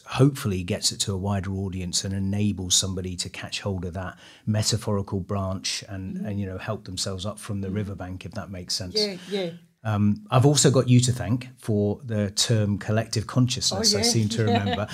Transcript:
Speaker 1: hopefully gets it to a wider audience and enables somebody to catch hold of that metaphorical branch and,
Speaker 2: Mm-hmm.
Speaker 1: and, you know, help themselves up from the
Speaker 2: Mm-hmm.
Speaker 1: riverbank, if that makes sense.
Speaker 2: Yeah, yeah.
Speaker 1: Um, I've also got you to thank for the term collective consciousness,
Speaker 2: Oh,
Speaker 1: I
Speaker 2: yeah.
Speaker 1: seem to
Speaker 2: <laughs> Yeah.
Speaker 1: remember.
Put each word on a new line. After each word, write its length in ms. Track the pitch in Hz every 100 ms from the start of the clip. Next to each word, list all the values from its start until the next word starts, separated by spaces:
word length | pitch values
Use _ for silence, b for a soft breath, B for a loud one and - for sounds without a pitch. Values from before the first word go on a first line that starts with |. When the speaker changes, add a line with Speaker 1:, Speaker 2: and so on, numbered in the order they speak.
| -
Speaker 1:
hopefully 580 | 127 143 139 107 92
gets 300 | 90 104 -
it 60 | 113
to 100 | -
a 60 | 95
wider 340 | 101 98 95
audience 540 | 95 98 92 87 - 98
and 80 |
enables 600 | 98 98 101 104 92 90 -
somebody 420 | 92 95 92 87
to 100 | 95
catch 300 | - 85 -
hold 240 | 101 92
of 100 | 87 92
that 220 | 90 - B B 107
metaphorical 760 | 107 - 107 107 101 - 101
branch 640 | 87 101 95 98 - - -
and, 260 | 95 92 92
Speaker 2:
Mm-hmm. 100 | 107
Speaker 1:
and, 140 | 101
you 60 | 95
know, 120 | 92
help 280 | - 104 -
themselves 400 | 92 101 92 101
up 120 | -
from 220 | - 101
the 80 | 98
Speaker 2:
Mm-hmm. 80 | 104
Speaker 1:
riverbank, 500 | 101 90 87 92 85
if 60 |
that 180 | 107 87
makes 240 | 92 90 -
sense. 200 | 92 214
Speaker 2:
Yeah, 220 | 208 180 175
yeah. 200 | 202 170 170 _ _
Speaker 1:
Um, 440 | 110 104 104 - -
I've 160 | 117 143
also 240 | 143 151
got 180 | 135 123
you 100 | 123
to 140 | 123
thank 340 | - 90 127 - -
for 440 | - 104 104 -
the 280 | 123 107 101
term 480 | - - 110 104 98
collective 480 | - 107 113 117 -
consciousness, 640 | 131 127 - - - 233 202
Speaker 2:
Oh, 20 |
Speaker 1:
I 40 |
Speaker 2:
yeah. 60 | 240
Speaker 1:
seem 200 | 120 104
to 160 | 117
Speaker 2:
<laughs> 20 | 107
Yeah. 140 | 101
Speaker 1:
remember. 280 | 101 101 104